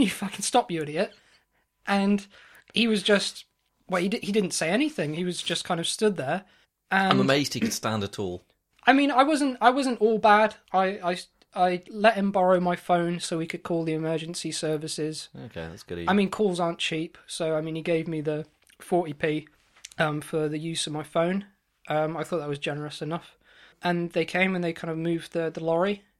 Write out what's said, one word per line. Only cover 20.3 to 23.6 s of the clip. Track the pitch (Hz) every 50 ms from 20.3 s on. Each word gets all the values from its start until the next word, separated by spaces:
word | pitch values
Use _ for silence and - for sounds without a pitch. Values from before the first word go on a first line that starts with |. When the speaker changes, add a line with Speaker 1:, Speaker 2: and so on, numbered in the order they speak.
| - 160 156 151
Speaker 1:
the | 151 156
use | 156 165 165 147 - -
of | 147
my | 151 151
phone. | - - 170 165 175 185 196 196 - _ _ _ _ _ _ _ -
Um, | 151 151 156 156 165
I | 160 156
thought | - - 165
that | 147 147
was | 143 139
generous | - 165 147 147 147 151 147 -
enough. | 165 151 160 165 - - _ _ _ _ _ -